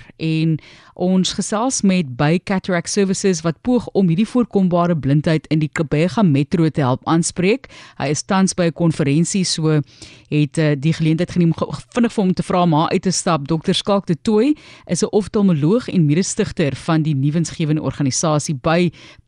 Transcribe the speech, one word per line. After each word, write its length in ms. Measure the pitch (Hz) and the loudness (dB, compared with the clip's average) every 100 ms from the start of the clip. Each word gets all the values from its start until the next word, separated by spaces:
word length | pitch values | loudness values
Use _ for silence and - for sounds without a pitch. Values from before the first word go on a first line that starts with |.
| - - | -10 -8
En 400 | 160 160 160 151 - - - | -4 0 0 -2 -6 -20 -18
ons 380 | - 185 185 175 | -4 0 2 0
gesels 500 | - - 214 254 - | -4 -4 -2 -2 0
met 340 | 196 185 139 120 | 0 0 -2 -2
Bay 220 | 147 175 | 0 0
Cataract 500 | - 190 - 175 - | 0 -4 -2 -4 -2
Services 520 | 208 196 190 196 170 | -2 0 0 0 0
wat 180 | 165 - | -2 -4
poog 240 | 247 247 - | 0 0 0
om 160 | - 185 | 0 2
hierdie 200 | 165 220 | 2 2
voorkombare 680 | 254 226 202 185 175 175 165 | 0 0 0 2 2 2 0
blindheid 500 | 131 151 170 156 - | 2 2 2 -2 0
in 120 | 160 | -2
die 120 | 156 | -2
Gqeberha 500 | - 151 147 180 - | -2 -2 0 0 2
Metro 460 | 190 135 147 165 160 | 2 2 2 0 0
te 120 | - | 2
help 200 | 127 127 - | 0 0 0
aanspreek. 600 | 165 160 - 185 269 - - - - | 0 0 -2 0 0 -4 -20 -20 -8
Hy 100 | 139 | -4
is 100 | 151 | -4
tans 320 | - 190 190 | -2 0 0
by 100 | - | 0
'n 80 | 170 | -2
konferensie, 720 | - 170 - 143 147 170 196 | 0 -2 0 0 2 0 -2
so 360 | 175 - 156 156 - - - - - | -2 -2 0 0 -2 -14 -20 -20 -4
het, 280 | 151 147 160 | -2 0 0
eh, 180 | 156 143 | 0 0
die 140 | 156 | -2
geleentheid 380 | 160 160 160 175 | 0 0 0 0
geneem 220 | 180 165 | 0 0
ge-, 200 | - - 143 - | 0 -4 -8 -6
vinnig 180 | 247 233 | -2 0
vir 120 | - | 0
hom 100 | 185 | -2
te 80 | 180 | -2
vra 200 | - 180 | -2 0
om 100 | 175 | 2
haar 180 | 151 170 | 2 0
uit 120 | 185 | 0
te 80 | 190 | -2
stap. 380 | - 190 156 139 | -2 -2 -2 -2
Dokter 260 | 165 196 | -4 -2
Skalk 320 | 175 - 202 - | -2 0 -2 -2
de 100 | 160 | -4
Tooy 320 | 226 214 269 302 - - - | 0 2 2 0 -6 -16 -6
is 160 | 180 | -2
'n 60 | - | 0
oftalmoloog 800 | 208 190 220 196 156 151 233 - | 0 0 2 2 4 2 0 0
en 180 | 185 147 | 2 2
mede-stigter 680 | 151 196 - 196 - 143 | 2 0 -2 -4 -2 -2
van 280 | 131 - 160 | -2 -2 0
die 120 | 156 | 0
nuwensgewende 680 | 139 147 165 156 - 151 156 | 0 0 0 -4 -4 -2 -2
organisasie 720 | 135 - 139 - 160 151 - | -2 -2 -2 0 0 -2 -2
by 360 | 139 165 170 175 - - - | -4 0 2 0 -2 -20 -18